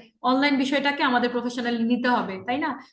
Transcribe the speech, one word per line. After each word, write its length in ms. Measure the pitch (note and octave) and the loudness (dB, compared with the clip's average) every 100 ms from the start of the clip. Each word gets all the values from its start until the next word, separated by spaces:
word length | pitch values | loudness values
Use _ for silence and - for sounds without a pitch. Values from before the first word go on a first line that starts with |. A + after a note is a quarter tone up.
| - _ B3 | -16 _ 0
অনলাইন 240 | C4 C#4+ C4+ | 2 2 2
বিষয়টাকে 400 | C4+ C#4+ C#4 C#4+ C4+ | 2 2 0 0 0
আমাদের 200 | B3 A#3+ | 2 0
প্রফেশনালি 480 | A#3+ A#3+ B3 A#3+ A#3 A3+ | -2 -4 -4 -4 -2 0
নিতে 160 | B3 B3+ A#3 | 2 2 0
হবে, 180 | F#3 F#3+ F#3+ | -2 -6 -4
তাই 120 | C4+ | -2
না? 60 | D#4 B3+ - | -4 -6 -14